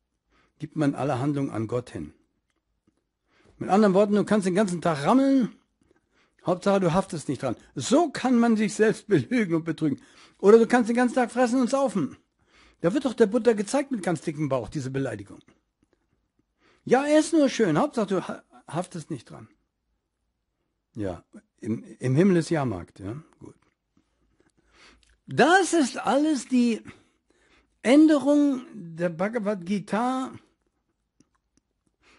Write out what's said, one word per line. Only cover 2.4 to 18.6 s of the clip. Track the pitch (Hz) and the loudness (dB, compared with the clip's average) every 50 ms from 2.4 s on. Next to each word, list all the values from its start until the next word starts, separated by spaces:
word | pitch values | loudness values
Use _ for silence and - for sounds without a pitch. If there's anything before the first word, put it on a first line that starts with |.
| _ _ _ _ _ _ _ _ _ _ _ _ _ _ _ _ _ _ _ _ _ _ _ - | _ _ _ _ _ _ _ _ _ _ _ _ _ _ _ _ _ _ _ _ _ _ _ -12
Mit | - - | -4 0
anderen | 180 202 214 202 180 | 2 4 4 4 4
Worten, | 190 214 208 208 | 4 4 4 2
du | 208 180 | 0 2
kannst | - 208 220 175 190 | 2 0 0 0 0
den | 180 | 0
ganzen | 185 220 190 175 170 - | 0 0 0 -2 -2 -2
Tag | 175 160 139 139 | -2 -2 0 2
rammeln, | 165 226 262 269 277 269 269 233 175 - - _ _ _ _ _ _ _ _ _ _ _ _ _ _ _ _ - | 2 4 4 4 4 2 2 2 0 -4 -10 _ _ _ _ _ _ _ _ _ _ _ _ _ _ _ _ -4
Hauptsache, | - 180 180 - 202 196 196 | -4 -4 -2 0 0 2 2
du | 190 170 156 | 2 2 0
haftest | 190 190 - - 156 - - | 0 -2 -2 -6 -10 -8 -8
nicht | 143 113 - | -6 -6 -4
dran. | 127 107 - - _ _ | -6 -6 -8 -10 _ _
So | 147 123 - 214 294 349 302 | -10 -4 0 2 2 2 0
kann | - - - 254 262 233 | -2 -4 -2 0 2 2
man | 233 233 226 | 2 2 2
sich | 208 220 196 - | 0 0 -2 0
selbst | - 214 220 196 - - | 0 0 0 0 -2 -2
belügen | - 202 156 120 - - 240 220 170 165 | 0 0 0 0 0 -2 -2 -2 0 -2
und | 165 165 | -2 -4
betrügen. | 170 156 - 160 151 139 - - _ _ - - - _ _ | -4 -6 -4 -4 -4 -4 -4 -8 _ _ -20 -20 -20 _ _
Oder | - 190 208 226 | 6 8 8 8
du | 226 | 8
kannst | 226 - 254 233 208 | 6 2 2 2 2
den | 240 | 0
ganzen | 233 247 240 240 | 0 0 0 0
Tag | 262 247 220 | 0 -2 -2
fressen | - 233 262 240 240 269 | 0 0 0 2 2 0
und | 254 226 | 0 0
saufen. | 269 277 277 262 - 190 147 - - - _ _ _ _ _ _ _ _ _ _ _ _ | 0 0 -2 -2 -2 -2 -4 -4 -6 -12 _ _ _ _ _ _ _ _ _ _ _ _
Da | - 165 202 | -4 -2 -2
wird | 294 - | -2 -2
doch | 262 220 | -2 0
der | - 233 | 0 0
Buddha | 202 196 247 214 240 226 | 0 0 0 0 0 0
gezeigt | 208 208 - - 277 285 277 269 | 0 -2 -4 -4 -4 -4 -4 -6
mit | 214 170 | -6 -4
ganz | 185 175 - - | -4 -4 -4 -4
dickem | 170 151 147 156 139 | -8 -6 -6 -4 -4
Bauch, | 135 131 110 92 | -4 -4 -6 -6
diese | - 156 123 131 | -8 -8 -8 -8
Beleidigung. | 131 135 135 127 110 101 101 - - - - _ _ _ _ _ _ _ _ _ _ _ _ _ _ _ _ _ _ _ _ _ _ _ _ _ _ _ _ - | -6 -6 -6 -6 -8 -10 -14 -16 -20 -20 -20 _ _ _ _ _ _ _ _ _ _ _ _ _ _ _ _ _ _ _ _ _ _ _ _ _ _ _ _ 0
Ja, | 208 254 285 | 0 2 2
er | 294 302 311 | 2 2 2
ist | 302 - - | 2 2 2
nur | 320 285 262 | 2 2 2
schön, | - - 226 185 151 | 2 0 0 2 2
Hauptsache, | 160 262 294 - 240 214 | 2 0 0 -2 -4 -4
du | 180 190 175 - | -2 -4 -4 -4
ha-, | - - - - _ _ - | -6 -10 -14 -16 _ _ -20